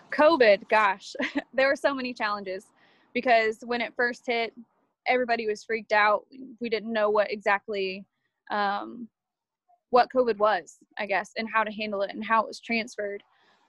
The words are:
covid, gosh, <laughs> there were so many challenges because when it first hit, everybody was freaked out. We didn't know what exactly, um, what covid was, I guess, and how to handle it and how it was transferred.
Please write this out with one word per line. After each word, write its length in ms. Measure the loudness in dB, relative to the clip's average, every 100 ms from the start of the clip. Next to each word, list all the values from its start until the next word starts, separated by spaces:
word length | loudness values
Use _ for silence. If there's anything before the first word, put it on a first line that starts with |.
| -4
covid, 580 | 4 6 8 6 6 4
gosh, 460 | 2 2 -2 -8 -6 -4
<laughs> 200 | -6 -4
there 140 | 0 0
were 80 | 2
so 180 | -2
many 180 | -2 -6
challenges 540 | -6 -6 -6 -8 -10 -12 _ _ _ _
because 440 | -2 4 4 4 -2
when 160 | -6 -4
it 140 | -4 -2
first 300 | -4 -4 -4
hit, 260 | -2 -4 -8 -20 _ _ _ -2
everybody 400 | 0 0 -2 -2
was 180 | -6
freaked 280 | -6 -6 0
out. 340 | 2 4 2 -4 -20 -20 -10
We 80 | -6
didn't 240 | -6 -4
know 180 | 0 2
what 200 | 2 0
exactly, 720 | -2 -2 -2 -2 -6 -6 -8 -14 _ _ _ -8
um, 580 | -4 -2 -4 -8 -14 -18 _ _ _ _ _ _ _ _
what 180 | 4 4
covid 240 | 2 0 2
was, 400 | 2 2 -4 -18 _ -10
I 80 | -4
guess, 260 | -4 -4 -8
and 120 | -2
how 120 | -2
to 80 | -2
handle 300 | -4 -6 -4
it 80 | -6
and 140 | -6
how 180 | 0 0
it 40 | 0
was 120 | -8
transferred. 640 | -6 -4 -4 -8 -10 -10 -16 _ _ _